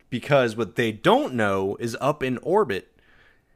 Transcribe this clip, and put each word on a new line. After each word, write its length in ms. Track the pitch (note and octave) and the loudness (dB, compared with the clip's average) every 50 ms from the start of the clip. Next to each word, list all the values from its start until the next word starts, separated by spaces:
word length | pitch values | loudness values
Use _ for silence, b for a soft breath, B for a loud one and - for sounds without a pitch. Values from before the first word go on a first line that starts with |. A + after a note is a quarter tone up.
| _ _ | _ _
because 460 | - A#2 - - D3 C#3 B2+ A#2 G#2+ | -8 -8 0 2 4 4 4 2 0
what 200 | A2+ A2+ F2+ - | -2 -4 -4 -2
they 160 | - A#2+ A2+ G#2+ | -2 -2 -2 -2
don't 400 | G#2 - E3 A3 C4+ D4+ D#3+ B2+ | 0 2 2 4 4 2 -2 -2
know 440 | A#2 G#2+ G2+ G2 F#2+ F#2+ G2 G2+ - | 0 0 0 2 0 0 -2 -4 -4
is 160 | A#2 A#2 A2+ - A#2+ | -6 -6 -6 -2 -2
up 200 | C#3 D3+ - C3 | -2 -2 -2 -2
in 140 | C3 B2+ - | -4 -4 -4
orbit, 560 | - - F3+ G#3+ G3+ C3+ G2 F2+ - _ _ b b b b b b b b b b b b | -2 0 0 2 2 0 -2 -6 -6 _ _ b b b b b b b b b b b b